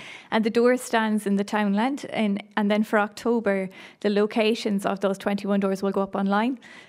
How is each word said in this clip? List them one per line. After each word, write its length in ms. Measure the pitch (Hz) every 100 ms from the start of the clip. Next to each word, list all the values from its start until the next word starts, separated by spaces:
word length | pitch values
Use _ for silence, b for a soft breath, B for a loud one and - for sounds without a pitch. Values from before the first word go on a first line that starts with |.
| B B B
And 120 | 226
the 60 | 220
door 260 | 233 240 247
stands 500 | - 226 220 214 208
in 120 | 196
the 80 | 202
townland. 640 | 214 208 202 247 285 -
And, 340 | - 214 202 - -
and 120 | 202
then 140 | 214
for 160 | 214 220
October, 720 | 208 - 233 233 214 196 185 B B B
the 80 | 208
locations 760 | 202 214 233 214 226 220 196 202
of 140 | 196
those 180 | 196 190
twenty-one 440 | 202 202 196 202
doors 200 | 196 190
will 100 | 196
go 100 | 190
up 120 | 196 196
online. 420 | 196 202 233 269 B B